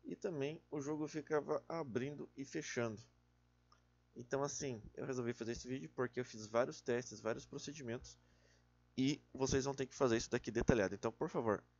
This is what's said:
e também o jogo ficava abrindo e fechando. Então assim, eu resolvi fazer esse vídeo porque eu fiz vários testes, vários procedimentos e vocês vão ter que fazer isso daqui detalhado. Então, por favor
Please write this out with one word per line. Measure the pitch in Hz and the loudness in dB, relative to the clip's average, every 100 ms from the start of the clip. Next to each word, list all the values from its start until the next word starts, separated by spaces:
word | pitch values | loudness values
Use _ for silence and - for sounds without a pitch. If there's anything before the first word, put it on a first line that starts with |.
e | 294 - | -8 -4
também | 208 160 139 160 _ | -4 0 -2 -2 _
o | 151 | -4
jogo | 139 151 151 | -2 -2 -2
ficava | 156 143 151 143 151 - | -4 2 2 4 0 0
abrindo | 165 147 107 135 147 - | -4 -2 -2 -2 -6 -10
e | - | -10
fechando. | 139 160 147 - 117 104 - _ _ _ _ _ _ - _ _ _ - | -6 -6 -4 -2 -2 -2 -12 _ _ _ _ _ _ -20 _ _ _ -16
Então | 123 135 | -4 -2
assim, | 143 - 143 117 110 | 0 -2 -6 -6 -10
eu | - | -8
resolvi | 139 127 120 | -4 -2 -2
fazer | 120 113 | -2 -4
esse | 117 123 | -6 -6
vídeo | 131 156 | -8 -8
porque | - 123 123 | -2 -2 -2
eu | |
fiz | 123 113 107 | -6 -8 0
vários | 117 127 151 | 2 2 0
testes, | - 123 123 107 | 0 0 0 -4
vários | 110 123 | -2 -2
procedimentos | - 139 - 151 123 110 - - _ _ _ _ _ _ _ - | -4 -10 -8 -8 -6 -6 -8 -20 _ _ _ _ _ _ _ 2
e | 131 151 _ | 2 2 _
vocês | 131 131 135 131 | -2 2 4 2
vão | |
ter | 135 131 | -2 -4
que | |
fazer | - 135 113 | 4 6 6
isso | - | 4
daqui | 120 - | 0 2
detalhado. | 110 - 123 95 | 0 6 6 6
Então, | 98 117 | 2 -2
por | - 160 | 0 -2
favor | 170 117 98 - _ | 0 2 2 0 _